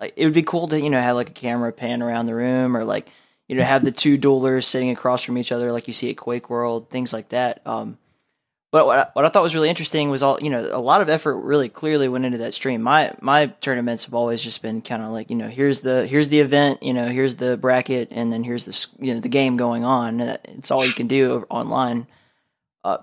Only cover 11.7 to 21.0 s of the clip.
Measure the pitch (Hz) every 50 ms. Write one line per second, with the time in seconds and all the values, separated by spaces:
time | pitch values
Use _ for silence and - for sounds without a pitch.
11.7 | - - 156 156 156 147 135 127 123 127 131 127 123 113 117 120 - - - 135
12.7 | 123 113 113 127 147 156 143 - - - - 131 143 151 147 139 - - - 143
13.7 | 131 123 120 120 117 110 - - 123 117 120 117 117 113 - 117 - - - 113
14.7 | 110 113 - - 123 110 110 110 113 110 113 - 120 117 110 110 117 131 139 143
15.7 | 135 - - 131 127 127 107 123 135 151 151 143 151 151 143 131 143 143 143 143
16.7 | - - - 135 127 123 120 120 123 131 135 131 120 - 127 127 123 104 127 127
17.7 | 127 127 123 - 131 123 117 - - 117 117 117 113 113 117 120 120 120 - -
18.7 | - - - - _ - 131 131 117 117 110 123 127 139 135 131 123 120 123 120
19.7 | 117 117 120 127 131 123 117 113 113 120 120 117 - - - - - - - -
20.7 | 131 135 131 127 120 -